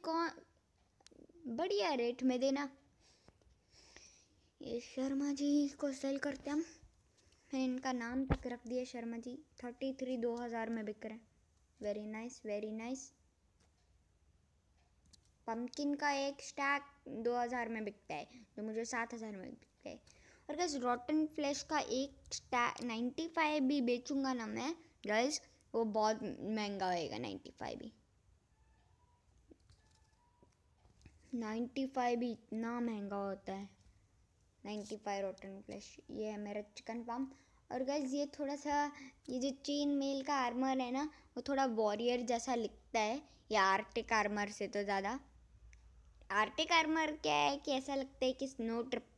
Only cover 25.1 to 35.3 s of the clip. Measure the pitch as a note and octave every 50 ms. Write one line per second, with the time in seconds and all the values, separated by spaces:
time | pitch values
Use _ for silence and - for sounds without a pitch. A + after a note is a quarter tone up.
25.1 | G#3 A3 B3 C#4+ D4+ - - - - _ _ _ - A3+ A3+ A3 G3+ A3 G#3+ G#3+
26.1 | A3 A3 G#3+ G3+ - - - G3 A3 A3 G#3 G3+ G3+ G3 F#3+ F#3 F3+ F3 D#3 A#2+
27.1 | G#2 G#2+ B2 G#2+ F#2+ F#2+ - - - - - - - - - - - - _ _
28.1 | _ _ _ _ _ _ _ _ _ _ _ _ _ _ _ _ _ _ _ _
29.1 | _ _ _ _ _ _ _ - - - _ - - - _ _ - _ - _
30.1 | _ _ _ _ _ _ - - _ _ _ _ _ _ - - _ - - -
31.1 | - - - - - A#3+ A3+ G#3+ A3 A3+ B3 B3 - C#4 C4+ C4 C4+ C4 B3 A#3+
32.1 | A#3+ A#3 B3 A#3+ A3+ - - - G#3+ A3 A3+ A#3 A#3+ A#3+ B3 A#3 A3 G#3 G3+ G3
33.1 | G3+ G3+ G3 G3 F#3+ F#3+ - - F#3+ G3 G3+ G3 - - - - - - - _
34.1 | _ _ - _ _ _ _ _ _ _ - G3+ G#3+ G#3+ G3+ G#3 A3 G#3+ - G#3
35.1 | G3+ G3 G3 F#3+